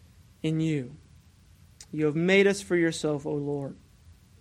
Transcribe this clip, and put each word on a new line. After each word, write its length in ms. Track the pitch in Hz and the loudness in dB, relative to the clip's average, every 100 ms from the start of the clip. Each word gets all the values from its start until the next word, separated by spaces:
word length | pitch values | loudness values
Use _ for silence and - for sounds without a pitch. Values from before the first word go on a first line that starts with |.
| - - - - | -20 -20 -20 -8
in 180 | 160 160 | -4 -2
you. 360 | 160 151 127 151 - - - - - - - - - | -2 -2 -6 -14 -20 -20 -20 -20 -20 -20 -20 -20 -12
You 140 | 151 151 | -2 0
have 100 | 151 | 2
made 320 | 180 196 196 | 4 6 6
us 140 | 196 | 2
for 140 | - 175 | -2 2
yourself, 520 | 165 165 156 147 151 | 2 0 -4 -2 -4
O 60 | |
Lord." 420 | 147 143 143 139 - - - - - - - | -6 -4 -6 -8 -12 -20 -20 -20 -20 -20 -20